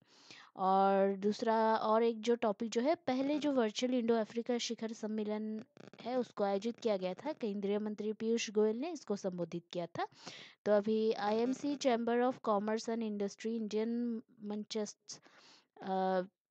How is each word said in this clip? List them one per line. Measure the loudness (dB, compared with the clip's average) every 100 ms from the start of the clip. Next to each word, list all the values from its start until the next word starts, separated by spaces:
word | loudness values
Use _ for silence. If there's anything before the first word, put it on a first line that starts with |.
| _ _ -20 -20 -16 -2
और | 4 6 6 6 4 2
दूसरा | 0 0 2 4 4 4
और | 4 4
एक | 4 2
जो | 0 2
टॉपिक | 2 0 -2
जो | 0
है, | 2 2
पहले | 0 0 0 0
जो | 2
वर्चुअल | 2 2 0 0
इंडो | 2 2 2
अफ्रीका | 0 -4 -2 -2
शिखर | -4 -6 -8
सम्मेलन | -6 -6 -4 -4 -4 -6 -8 -10 -16 -18 -12
है | -4 -2
उसको | -2 -2
आयोजित | 0 0 -2 -2
किया | 0 0
गया | -2
था। | -4 -6
केंद्रीय | -4 -4 -2 0 0
मंत्री | -2 -4 -4
पीयूष | -4 0 0 0
गोयल | 2 2 2
ने | -4
इसको | -6 -6 -4
संबोधित | -4 -4 -4 -6 -8
किया | -8 -6
था। | -6 -6 -8 -18 -18 -18 -6 2
तो |
अभी | 4 4 2 2
आईएमसी | 0 0 0 0 -2 -4 -2
Chamber | 0 0 2 2 2
of |
Commerce | 0 0 0 0 -2 -2
and | -4
Industry, | -4 -4 -4 -4 -4
इंडियन | -4 -2 -2 -2 -2 -2 -4 -8 -14
मंचेस्ट-, | -10 -8 -6 -6 -6 -8 -18 -20 -20 -20 -20 -20 _ -14
अ, | -4 0 0 0 -2 _ _